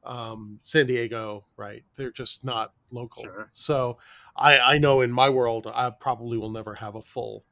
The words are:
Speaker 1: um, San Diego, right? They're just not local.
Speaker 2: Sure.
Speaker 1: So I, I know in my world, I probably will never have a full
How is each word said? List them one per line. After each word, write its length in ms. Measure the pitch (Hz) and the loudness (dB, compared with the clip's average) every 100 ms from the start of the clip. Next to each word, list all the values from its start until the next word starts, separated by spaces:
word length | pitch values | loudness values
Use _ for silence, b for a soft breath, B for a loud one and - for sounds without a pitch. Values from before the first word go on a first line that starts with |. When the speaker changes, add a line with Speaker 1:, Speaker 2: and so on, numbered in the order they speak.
Speaker 1:
um, 540 | - 123 113 110 107 104 | -14 -12 -12 -14 -16 -12
San 240 | - 156 135 | 2 2 4
Diego, 580 | 123 117 113 110 104 _ - | 0 -4 -6 -8 -10 _ -16
right? 280 | 104 110 _ - | -16 -16 _ -12
They're 160 | 131 | -12
just 340 | 113 117 - 131 | -10 -6 -6 -4
not 260 | 117 110 _ _ | -6 -6 _ _
local. 340 | 120 120 - | -14 -14 -16
Speaker 2:
Sure. 260 | 107 95 110 | -18 -16 -16
Speaker 1:
So 460 | - - 143 123 120 B B B - | -4 -2 0 -2 -6 B B B 2
I, 220 | 147 139 | 6 8
I 200 | 123 147 | 6 6
know 240 | 147 135 | 6 4
in 100 | 127 | 4
my 160 | 123 135 | 4 4
world, 380 | 131 120 113 110 | 4 0 -2 -6
I 240 | 117 127 | -4 -4
probably 480 | 120 135 117 120 117 | -4 -6 -6 -6 -6
will 120 | 107 | -6
never 260 | 110 107 104 | -8 -10 -12
have 180 | 110 | -12
a 80 | 107 | -14
full 420 | - - - 107 _ | -12 -10 -10 -12 _